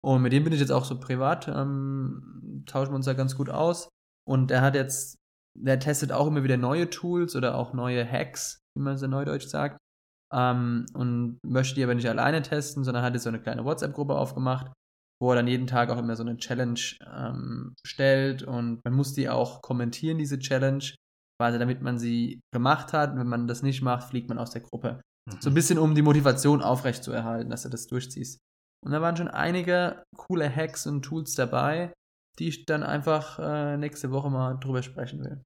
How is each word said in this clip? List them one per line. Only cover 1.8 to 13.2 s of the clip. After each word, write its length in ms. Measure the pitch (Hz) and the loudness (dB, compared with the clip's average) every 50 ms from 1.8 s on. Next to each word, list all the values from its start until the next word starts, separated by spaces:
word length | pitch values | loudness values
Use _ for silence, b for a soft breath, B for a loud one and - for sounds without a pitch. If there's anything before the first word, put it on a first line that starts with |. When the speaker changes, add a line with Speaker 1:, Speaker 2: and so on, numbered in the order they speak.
| 135 135 139 135 131 135 - - 135 - - - - - - 139 139 | -4 -4 -4 -2 -4 -4 -6 -8 -12 -16 -18 -16 -14 -12 -12 -12 -14
Speaker 1:
tauschen 260 | - - 135 135 139 | -6 -2 -2 -2 0
wir 40 | 143 | -2
uns 100 | 135 131 | -2 0
da 80 | 135 131 | 0 0
ganz 220 | 131 131 131 131 | 0 0 0 0
gut 120 | 131 139 135 | -2 -4 -2
aus. 400 | - 143 156 170 175 175 - - _ _ _ _ _ _ _ - | 0 2 2 2 2 0 -6 -14 _ _ _ _ _ _ _ 0
Und 220 | 139 131 131 131 | 2 4 4 4
er 100 | 127 127 | 4 6
hat 140 | 131 139 135 | 6 6 4
jetzt, 420 | 139 135 135 - - - - - _ _ _ _ _ _ _ _ - | 4 0 0 -4 -6 -8 -10 -12 _ _ _ _ _ _ _ _ -4
der 220 | - 135 135 131 | 2 2 2 2
testet 320 | 135 147 147 - 147 135 | 2 0 0 0 0 -2
auch 140 | - 127 143 | 0 2 2
immer 180 | 156 151 147 135 | 2 2 2 4
wieder 120 | 131 127 123 | 4 2 2
neue 320 | 123 123 139 165 175 170 | 2 2 2 2 0 -2
Tools 440 | - - - 175 175 175 175 170 - | -2 -6 -4 0 2 2 0 0 0
oder 200 | 139 127 123 123 | 0 0 0 0
auch 160 | 127 120 117 | 0 -2 -2
neue 340 | - 123 123 123 123 123 117 | -4 -4 -2 0 0 0 0
Hacks, 520 | 117 127 - - 127 - - - - - _ _ _ _ | 0 -2 -2 -4 -4 -6 -8 -8 -8 -10 _ _ _ _
wie 60 | - | -4
man 160 | 143 139 135 135 | -2 -2 -2 -2
so 80 | 139 | -2
neudeutsch 400 | 135 139 139 135 151 147 139 135 - | 0 0 0 0 0 -2 -4 -4 -6
sagt, 300 | - 147 147 143 139 - _ _ _ _ _ _ _ _ _ _ | -4 -2 -2 -4 -4 -10 _ _ _ _ _ _ _ _ _ _
ähm, 540 | - 127 127 127 123 123 120 120 120 120 120 - - | 0 2 2 4 2 2 2 2 0 0 -2 -4 -4
und 440 | 127 127 123 120 120 120 117 117 - | -2 0 0 2 0 0 -2 -4 -8
möchte 320 | - - 123 127 131 131 131 | -4 0 2 2 2 2 0
die 80 | 135 131 | 0 2
aber 100 | 123 120 | 2 2
nicht 140 | 120 120 117 | 2 2 0
alleine 340 | 113 113 120 139 156 160 | 2 2 2 2 2 2
testen, 420 | 135 - 156 147 143 - - 143 135 | 0 0 -2 -2 -2 -4 -4 -4 -2
sondern 180 | 131 120 120 | -2 0 0
hat 120 | 123 123 120 | 0 0 -2
jetzt 80 | 123 | -2